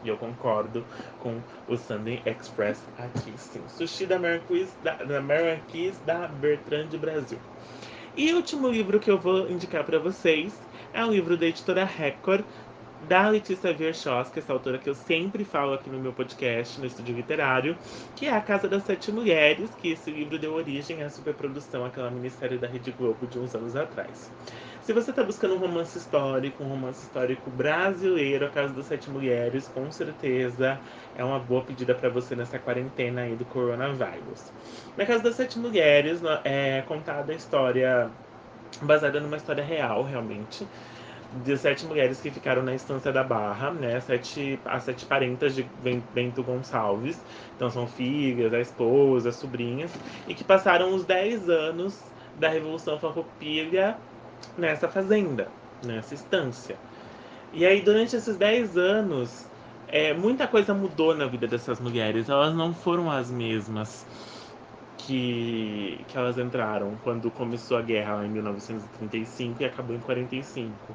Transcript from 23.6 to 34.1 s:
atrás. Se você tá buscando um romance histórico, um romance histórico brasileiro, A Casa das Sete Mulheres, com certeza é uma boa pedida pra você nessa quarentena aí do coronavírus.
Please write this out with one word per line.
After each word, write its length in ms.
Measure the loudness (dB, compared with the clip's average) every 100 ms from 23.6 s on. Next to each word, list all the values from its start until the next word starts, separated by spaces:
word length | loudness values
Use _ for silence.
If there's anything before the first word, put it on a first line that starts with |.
| -4 -4
atrás. 560 | -4 -6 -8 -10 -16 -16 -16 -14 -14 -12
Se 100 | 0
você 180 | 2 2
tá 100 | 0
buscando 340 | 0 2 2 2
um 20 |
romance 400 | 2 0 -2 -6
histórico, 680 | 0 2 4 0 0 -4
um 40 | -6
romance 340 | -4 -6 -8
histórico 460 | -8 -2 0 0 -4
brasileiro, 960 | 0 2 4 2 2 4 4 4 4 2
A 40 |
Casa 240 | 2 0
das 120 | -2 -4
Sete 240 | -6 -4
Mulheres, 600 | -2 2 2 2 -2 -4
com 180 | -6 -6
certeza 880 | -4 -6 -4 0 2 0 2 0 0 -8 -16 -14 -4
é 80 | -2
uma 140 | -2
boa 220 | 2 0
pedida 320 | 0 -4 2
pra 140 | 2 2
você 300 | 0 -2 -4
nessa 200 | -4 -6
quarentena 640 | -2 -2 -2 -2 -2 -2
aí 120 | -4 -4
do 80 |
coronavírus. 1080 | -4 -2 0 0 -2 -2 -4